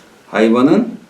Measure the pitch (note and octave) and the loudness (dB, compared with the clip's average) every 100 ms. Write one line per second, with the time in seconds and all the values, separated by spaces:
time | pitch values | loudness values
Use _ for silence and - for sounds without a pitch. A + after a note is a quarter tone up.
0 | - - - G2+ A2+ A#2+ C#3+ G3+ B3+ - | -20 -20 -8 -2 0 2 2 0 -2 -8
1 | - | -20